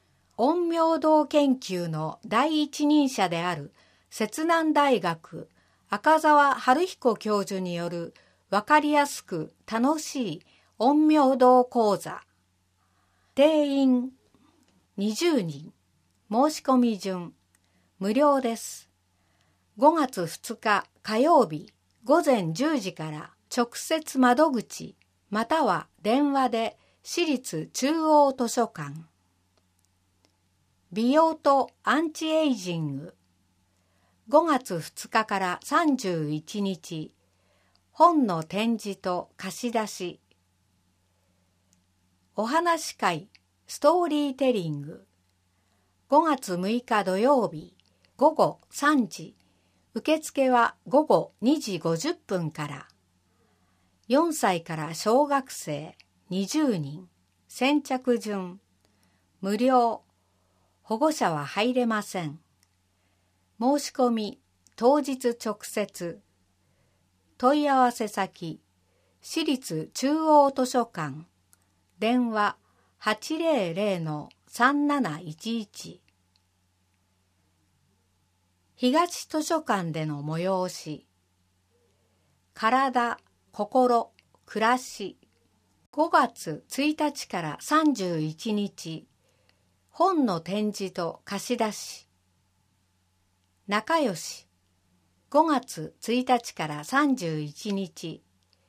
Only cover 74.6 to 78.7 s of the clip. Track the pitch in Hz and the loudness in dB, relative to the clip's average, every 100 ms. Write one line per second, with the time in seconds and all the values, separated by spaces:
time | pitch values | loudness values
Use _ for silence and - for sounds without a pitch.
74.6 | 247 285 294 285 190 151 175 151 226 233 | 2 2 0 0 -2 -6 -12 -12 -8 -8
75.6 | 208 - - 180 _ _ _ _ _ _ | -8 -16 -18 -20 _ _ _ _ _ _
76.6 | _ _ _ _ _ _ _ _ _ _ | _ _ _ _ _ _ _ _ _ _
77.6 | _ _ _ _ _ _ _ _ _ _ | _ _ _ _ _ _ _ _ _ _
78.6 | _ | _